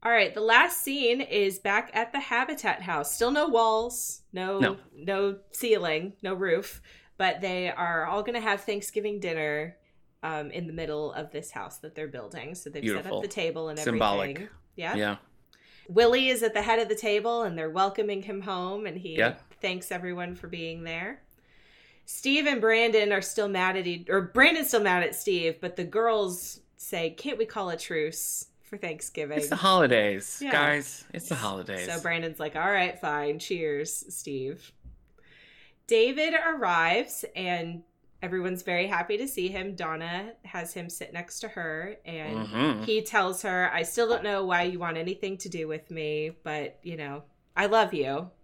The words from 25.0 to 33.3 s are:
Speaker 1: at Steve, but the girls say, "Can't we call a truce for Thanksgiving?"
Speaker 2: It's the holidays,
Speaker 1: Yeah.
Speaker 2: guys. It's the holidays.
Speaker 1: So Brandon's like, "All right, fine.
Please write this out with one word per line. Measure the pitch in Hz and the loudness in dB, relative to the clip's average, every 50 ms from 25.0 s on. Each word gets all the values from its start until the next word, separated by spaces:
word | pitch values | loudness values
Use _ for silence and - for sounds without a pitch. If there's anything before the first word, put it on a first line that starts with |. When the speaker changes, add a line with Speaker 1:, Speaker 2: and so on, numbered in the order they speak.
| 175 | 4
Speaker 1:
at | - - | 2 0
Steve, | - - - 190 175 165 165 160 - - | -2 0 0 0 2 2 0 0 0 -6
but | 180 180 | -8 -4
the | - 180 | -4 -6
girls | 165 - 208 226 233 226 214 202 185 180 175 - - - - _ _ _ | -2 0 2 4 4 4 4 2 0 -2 -6 -8 -10 -12 -14 _ _ _
say, | _ - - - 175 165 165 | _ -12 -6 -4 -2 -2 -2
"Can't | 165 - - 285 277 208 | -4 -4 -6 -6 -2 -2
we | 226 | -2
call | 220 - - 196 180 | -2 -2 -4 -4 -4
a | 170 | -4
truce | 160 - - 175 160 151 156 165 - - - - - - - _ _ | -6 -6 -4 -2 0 0 -2 -2 -4 -6 -6 -6 -6 -8 -10 _ _
for | _ - - | _ -16 -12
Thanksgiving?" | 202 - 175 160 - - - - - 156 143 151 151 | -8 -8 -8 -8 -8 -10 -10 -6 -6 -6 -2 -2 -2
Speaker 2:
It's | 151 143 | 0 0
the | 147 | -2
holidays, | - 175 196 190 185 165 131 123 113 104 104 101 98 101 - - - 285 | 2 4 6 8 8 8 8 8 6 6 4 2 -2 -6 -8 -10 -6 -4
Speaker 1:
Yeah. | 277 - | 2 4
Speaker 2:
guys. | 147 147 147 147 147 143 - - - - - - | 4 4 4 2 2 -2 -6 -12 -14 -16 -12 -12
It's | 170 165 - | -10 -6 -4
the | 170 | -6
holidays. | 127 110 104 98 95 90 - 98 92 90 | -4 -2 -4 -4 -4 -6 -6 -6 -6 -4
Speaker 1:
So | 92 170 165 160 | -4 -6 -4 -4
Brandon's | 170 165 165 165 165 160 - | -2 -2 -2 -4 -6 -6 -6
like, | 156 151 - | -8 -6 -4
"All | 156 165 190 | -2 0 2
right, | 202 196 180 180 170 - | 2 2 2 0 -2 -4
fine. | - 160 147 147 147 147 | -4 -2 -2 0 0 -2